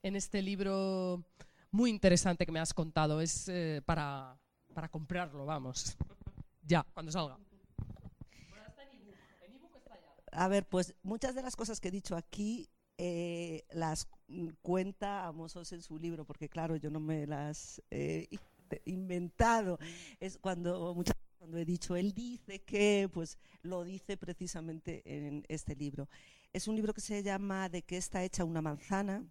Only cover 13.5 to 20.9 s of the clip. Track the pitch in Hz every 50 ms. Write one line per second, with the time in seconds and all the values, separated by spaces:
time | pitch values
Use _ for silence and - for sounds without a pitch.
13.5 | 160 156 - _ - 165 165 160 156 - - - - - _ - - 180 170 160
14.5 | 160 _ - 165 180 185 185 196 190 - 202 202 202 196 185 170 151 160 160 160
15.5 | - 175 165 - 185 170 170 - 156 160 165 170 170 156 151 - 147 - 156 143
16.5 | - 170 160 160 165 151 156 151 147 156 156 156 160 156 147 143 151 143 147 147
17.5 | 151 - - - - - - _ - - 143 147 160 160 - - - - - -
18.5 | _ - - - - 147 - - 185 185 190 185 180 180 175 170 - - 233 233
19.5 | 233 226 208 185 175 - 156 165 170 - - - - _ 180 190 190 - - 190
20.5 | 185 170 175 175 180 185 170 180